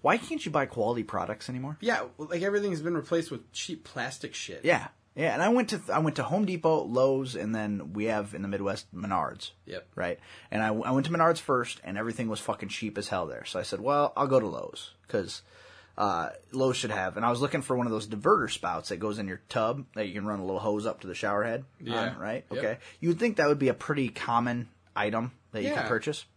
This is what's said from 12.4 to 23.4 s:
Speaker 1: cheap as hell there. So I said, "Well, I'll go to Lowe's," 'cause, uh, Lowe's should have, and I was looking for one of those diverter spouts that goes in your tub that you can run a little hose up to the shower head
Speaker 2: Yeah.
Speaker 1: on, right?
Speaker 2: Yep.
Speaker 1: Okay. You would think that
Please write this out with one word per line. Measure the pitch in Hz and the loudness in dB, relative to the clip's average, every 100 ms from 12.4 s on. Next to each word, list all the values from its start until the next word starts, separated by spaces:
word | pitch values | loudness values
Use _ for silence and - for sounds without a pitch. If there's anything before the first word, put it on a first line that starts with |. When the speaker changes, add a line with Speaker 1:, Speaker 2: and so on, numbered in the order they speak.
| - 110 101 | -4 -4 -6
Speaker 1:
cheap | - 110 104 | -6 -6 -4
as | 98 | -2
hell | 95 82 | -2 -2
there. | 60 - | -6 -6
So | - | -6
I | |
said, | - 95 | -4 -2
"Well, | 113 143 147 - | 0 2 2 2
I'll | 139 | 4
go | 135 | 4
to | 107 | 4
Lowe's," | 67 50 - - - _ | -4 -6 -10 -16 -20 _
'cause, | 113 87 - - - - - - - | -2 -2 -8 -14 -20 -20 -20 -16 -2
uh, | 101 85 80 - - | 0 0 -2 -6 -8
Lowe's | 127 131 120 | 2 2 2
should | 123 | 0
have, | 104 92 90 | 0 -2 2
and | |
I | 117 | 2
was | 120 | 2
looking | 139 160 | 0 0
for | 131 127 | 0 0
one | 120 | 2
of | |
those | 107 104 | 0 -2
diverter | 107 147 214 117 | 0 4 4 4
spouts | - 87 82 - | -2 -2 -2 -4
that | 92 | -2
goes | 104 104 | -2 -2
in | 98 | -4
your | 90 _ | -6 _
tub | 117 110 135 135 | 0 2 0 -6
that | - 104 | -6 -4
you | 95 | -4
can | 104 | -4
run | 101 | -2
a | 92 | -2
little | 92 | -2
hose | 104 104 107 | 0 0 0
up | - | -4
to | 95 | -8
the | |
shower | 90 104 101 | -4 0 2
head | 113 117 131 _ | 0 -2 -6 _
Speaker 2:
Yeah. | - 117 110 | -4 -2 -2
Speaker 1:
on, | - | -4
right? | 104 120 - | -6 -6 -6
Speaker 2:
Yep. | 127 | -4
Speaker 1:
Okay. | 113 117 - - | -2 -4 -8 -4
You | 165 | 0
would | 170 | 2
think | 123 | 2
that | 107 | 4